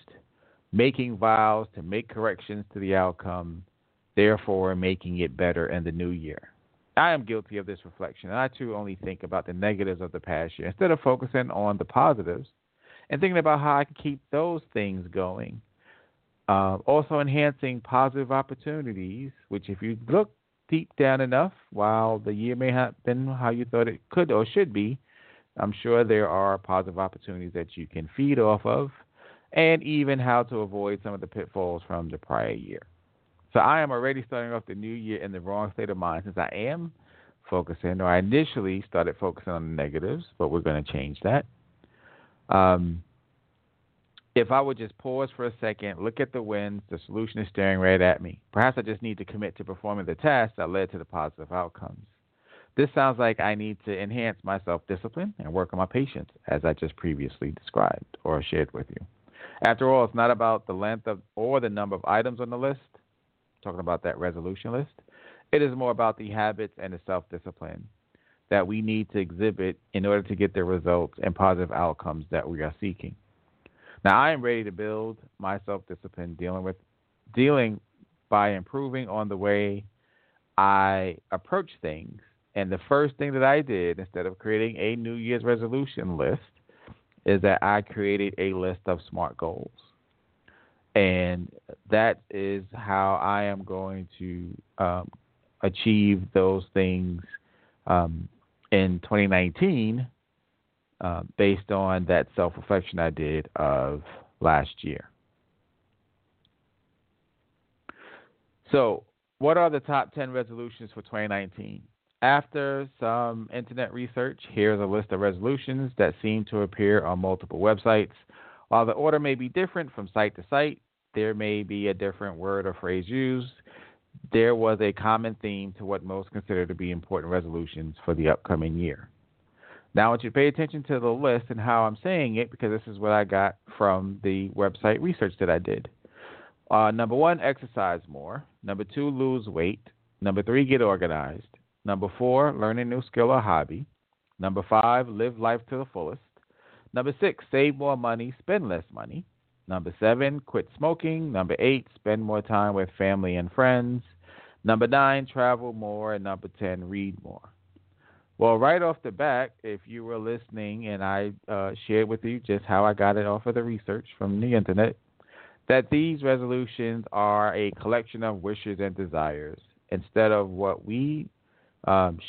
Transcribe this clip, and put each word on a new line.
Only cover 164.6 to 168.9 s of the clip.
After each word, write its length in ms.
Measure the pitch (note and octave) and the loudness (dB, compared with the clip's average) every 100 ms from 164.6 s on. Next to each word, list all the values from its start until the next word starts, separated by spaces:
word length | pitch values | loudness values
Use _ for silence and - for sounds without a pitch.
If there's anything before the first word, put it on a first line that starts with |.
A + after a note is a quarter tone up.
| G2 F#2+ A2 - _ _ _ - - _ _ | 2 2 2 0 _ _ _ -20 -20 _ _
that 200 | C3 A2+ | 4 4
these 340 | D3 D#3+ D#3 | 0 0 0
resolutions 840 | C#3 C3 B2 B2+ A#2+ - A#2 A#2 A2 | 0 0 0 -4 -4 -6 -4 -4 -6
are 420 | G2+ G#2 G#2 G#2 F#2 | -2 0 2 2 0
a 160 | G#2 | -2
collection 500 | - G#2 A#2 A2+ A2+ | -4 -2 0 -2 -6
of 220 | A2+ G2+ | -6 -4
wishes 360 | F#2 G#2 - F#2+ | -6 -8 -8 -6
and 120 | G2 | -6